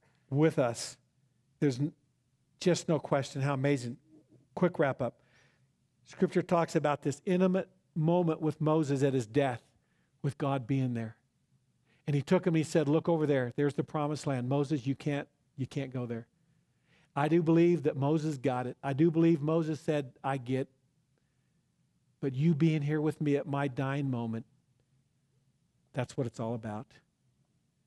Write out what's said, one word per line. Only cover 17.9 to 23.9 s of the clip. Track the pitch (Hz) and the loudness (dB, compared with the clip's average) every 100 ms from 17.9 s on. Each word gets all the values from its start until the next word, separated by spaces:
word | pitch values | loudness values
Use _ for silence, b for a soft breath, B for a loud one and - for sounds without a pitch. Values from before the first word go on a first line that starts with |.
| 139 | 0
Moses | 139 156 156 139 | 2 2 0 -2
got | 135 127 123 | -2 -2 -6
it. | - | -8
I | 139 | -6
do | 135 170 | 2 2
believe | 160 165 165 | 4 4 4
Moses | 151 165 156 156 | 2 0 0 -4
said, | - 151 131 - | -2 -2 -4 -8
"I | 135 135 | -4 -4
get." | 123 131 - _ _ _ _ _ _ _ _ _ _ _ _ _ _ _ | -2 -4 -4 _ _ _ _ _ _ _ _ _ _ _ _ _ _ _
But | 139 | -6
you | 131 160 | 0 2
being | 151 160 156 | 4 2 2
here | 143 156 | 0 0
with | 151 147 | 0 -2
me | 147 143 | 0 0
at | 139 | -2
my | 139 143 | -2 -2
dying | 127 135 | -2 -4